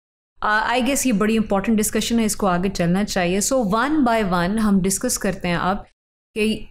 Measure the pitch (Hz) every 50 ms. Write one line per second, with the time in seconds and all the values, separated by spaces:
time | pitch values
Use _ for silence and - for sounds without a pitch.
0 | _ _ _ _ _ _ _ _ - 208 214 214 220 220 233 254 240 262 285 -
1 | - 262 226 185 214 214 220 226 214 - 202 196 190 - 226 208 214 - - 220
2 | 214 - 233 226 220 214 - - 214 190 175 175 185 202 196 - 175 170 180 196
3 | 214 208 - 196 175 175 185 202 196 - 269 262 240 185 202 226 240 294 311 311
4 | 262 240 226 226 214 185 180 175 170 180 208 226 214 214 196 190 175 190 185 -
5 | - 247 233 - - 202 185 202 - 180 175 156 - 180 196 208 - - _ _
6 | _ _ _ _ _ _ _ 220 214 220 220 - - -